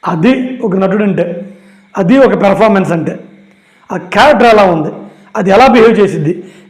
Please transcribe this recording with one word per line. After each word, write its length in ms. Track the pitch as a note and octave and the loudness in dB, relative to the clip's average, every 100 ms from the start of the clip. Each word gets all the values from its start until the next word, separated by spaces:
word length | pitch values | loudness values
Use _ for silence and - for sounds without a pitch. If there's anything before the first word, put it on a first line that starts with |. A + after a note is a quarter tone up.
| - | -6
అది 520 | E3 G3+ C4 - - | -2 0 -2 -4 -8
ఒక 120 | G#3+ F#3+ | -6 -2
నటుడు 260 | F#3+ G3+ | -2 -2
అంటే, 460 | G3+ E3 E3+ - - - _ _ _ - | -2 -2 -6 -8 -14 -20 _ _ _ -6
అది 200 | C#4 C4+ | 0 2
ఒక 240 | B3 F#3+ | 2 2
పెర్ఫార్మెన్స్ 500 | G3+ G3 A3 G3 F#3 | 0 2 2 0 -2
అంటే. 280 | E3+ D3 - - _ _ _ _ _ _ | -4 -6 -10 -16 _ _ _ _ _ _
ఆ 40 | F#3 | -12
క్యారెక్టర్ 520 | F3 G3+ C4+ B3+ A#3+ | -6 0 2 4 4
ఎలా 160 | G#3+ | 4
ఉంది, 240 | F#3+ E3 D3+ - - _ _ - | 2 0 -6 -10 -20 _ _ -6
అది 140 | F#3 | 0
ఎలా 160 | G3 B3+ | 2 4
బిహేవ్ 340 | A#3 A3+ G3 | 4 4 4
చేసిద్ది, 440 | G3 E3 D3+ - - - - | 0 -2 -6 -6 -12 -20 -8